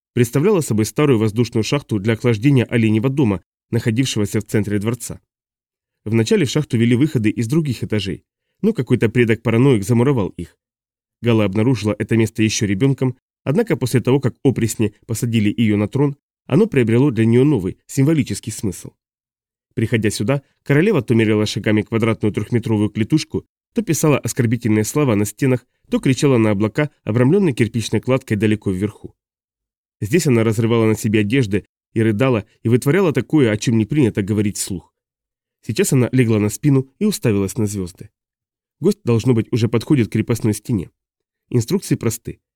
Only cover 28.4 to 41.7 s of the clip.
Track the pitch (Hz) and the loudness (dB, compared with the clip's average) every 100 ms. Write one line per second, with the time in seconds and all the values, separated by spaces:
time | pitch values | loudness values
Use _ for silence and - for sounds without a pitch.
28.4 | 107 107 - 92 101 - - _ _ _ | 0 0 -2 -4 -4 -8 -20 _ _ _
29.4 | _ _ _ _ _ - 101 160 151 117 | _ _ _ _ _ -10 -2 0 2 2
30.4 | 110 107 113 117 113 107 113 107 101 135 | 2 0 0 2 0 0 0 0 0 0
31.4 | 110 98 - _ _ 117 113 104 131 113 | 0 -2 -6 _ _ -2 0 2 0 0
32.4 | - _ 113 123 139 175 185 127 - 156 | -4 _ 0 0 2 0 0 -2 0 2
33.4 | 120 107 - 113 107 151 117 110 98 107 | 2 0 0 0 0 0 0 0 -2 -2
34.4 | 104 - - 90 - _ _ _ _ _ | -2 -4 -8 -10 -12 _ _ _ _ _
35.4 | _ _ - 110 196 135 120 127 117 110 | _ _ -6 -2 0 2 2 2 2 2
36.4 | 104 - 147 135 131 - 208 - 127 101 | 0 -2 0 0 -2 -4 -4 -2 -2 0
37.4 | 98 - 104 101 90 - - _ _ _ | -2 -4 -6 -6 -10 -14 -20 _ _ _
38.4 | _ _ _ - 165 - - 117 123 113 | _ _ _ -4 -2 -2 -2 0 2 0
39.4 | - 117 110 117 - 151 107 110 - 117 | 0 -2 0 0 0 0 0 -2 -2 -2
40.4 | 110 104 - 110 76 _ _ _ _ _ | -2 -4 -4 -4 -6 _ _ _ _ _
41.4 | - 123 110 | -4 -2 -2